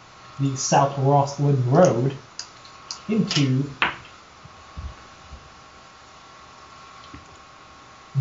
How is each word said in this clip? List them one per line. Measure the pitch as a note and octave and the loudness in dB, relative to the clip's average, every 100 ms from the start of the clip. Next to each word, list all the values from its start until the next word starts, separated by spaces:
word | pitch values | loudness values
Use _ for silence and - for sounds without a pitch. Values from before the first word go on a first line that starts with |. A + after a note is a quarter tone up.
| - - - - | -20 -20 -16 -4
the | C#3 C3 | -4 -2
South | - C#3+ C#3 C#3 | 0 2 2 0
Rossland | C3 C#3+ C#3 - C#3+ C3 A#2+ | 2 2 2 0 0 2 2
Road | D3+ E3+ A#2 C3+ - - - - - - - - - - | 4 4 4 -2 -4 -16 -18 -18 -18 -20 -20 -18 -14 -4
into | A3 - D3 C3+ C3 C#3+ - - - - - - - - - - - - - - - - - - - - - - - - - - - - - - - - - - - - - - - - - - - - C3+ | -2 0 0 2 0 -2 -4 -4 -6 -18 -20 -20 -20 -20 -20 -20 -14 -14 -16 -20 -20 -20 -20 -20 -20 -20 -20 -20 -20 -20 -20 -20 -20 -20 -20 -20 -20 -20 -20 -20 -20 -20 -20 -20 -20 -20 -20 -20 -20 -6 -4